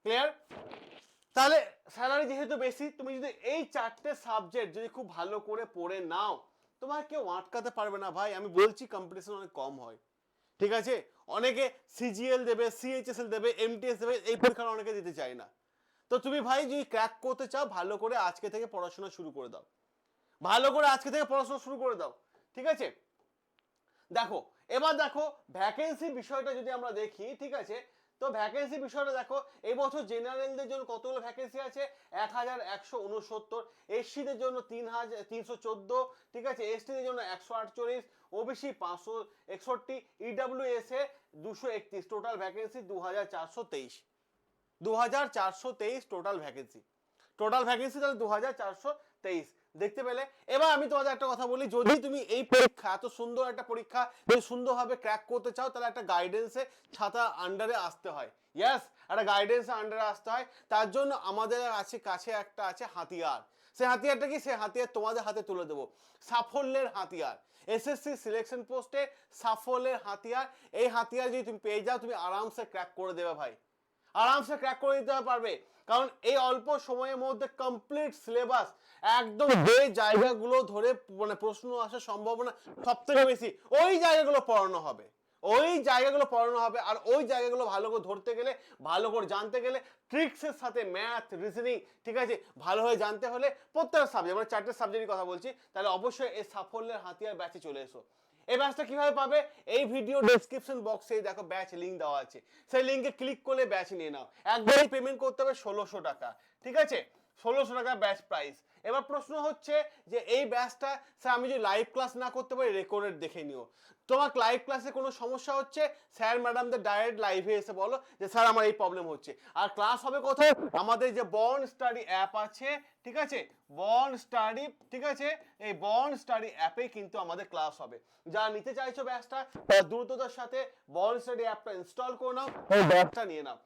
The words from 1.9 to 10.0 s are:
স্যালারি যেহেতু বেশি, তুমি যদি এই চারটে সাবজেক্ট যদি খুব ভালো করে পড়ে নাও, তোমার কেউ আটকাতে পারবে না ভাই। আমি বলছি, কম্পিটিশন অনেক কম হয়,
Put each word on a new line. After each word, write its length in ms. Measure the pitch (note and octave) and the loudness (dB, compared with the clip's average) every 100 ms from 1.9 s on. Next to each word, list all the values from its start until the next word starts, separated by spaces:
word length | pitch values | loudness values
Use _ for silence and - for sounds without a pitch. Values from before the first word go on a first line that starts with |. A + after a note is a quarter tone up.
স্যালারি 300 | A3 B3+ C#4+ C#4 | -4 0 2 0
যেহেতু 240 | C4+ C4+ C#4+ | -2 -4 -2
বেশি, 200 | B3+ B3 D4 D4 | -2 -4 -10 -8
তুমি 120 | C4 C4 | -10 -8
যদি 140 | C4+ - A3+ | -8 -6 -4
এই 80 | D#4 D4 | -2 -2
চারটে 360 | C#4 A3+ A3 D4 C#4 | -4 -4 -6 -10 -8
সাবজেক্ট 440 | A#3+ A3 F3 A#3 G#3 F3+ | -4 -4 -2 -6 -4 -8
যদি 100 | A3+ | -12
খুব 100 | B3+ G#3+ D#3+ | -12 -12 -8
ভালো 200 | F3+ G#3 | -6 -6
করে 240 | G#3 G#3+ A3+ F3+ | -6 -8 -8 -8
পড়ে 220 | E3+ F#3+ E3+ | -6 -6 -4
নাও, 220 | F3 G#3 C#3+ _ _ _ _ | -2 -2 -4 _ _ _ _
তোমার 200 | C4 D4 D4+ | -8 -8 -6
কেউ 120 | D4+ G3+ F3+ | -6 -4 -6
আটকাতে 320 | F#3 A#3+ A3+ A3+ | -6 -8 -6 -6
পারবে 200 | G#3 G3 | -6 -4
না 60 | G3 E3 | -6 -4
ভাই। 120 | G#3+ F#3+ | -4 -4
আমি 100 | G3+ F3+ | 0 4
বলছি, 240 | G#3+ G#3 B3 | 4 2 -12
কম্পিটিশন 380 | G3+ F3+ F#3 F#3 G3+ | -12 -10 -14 -14 -14
অনেক 120 | F#3+ D#3 | -12 -10
কম 120 | C3+ C#3 | -10 -10
হয়, 140 | A#2 A2 | -16 -20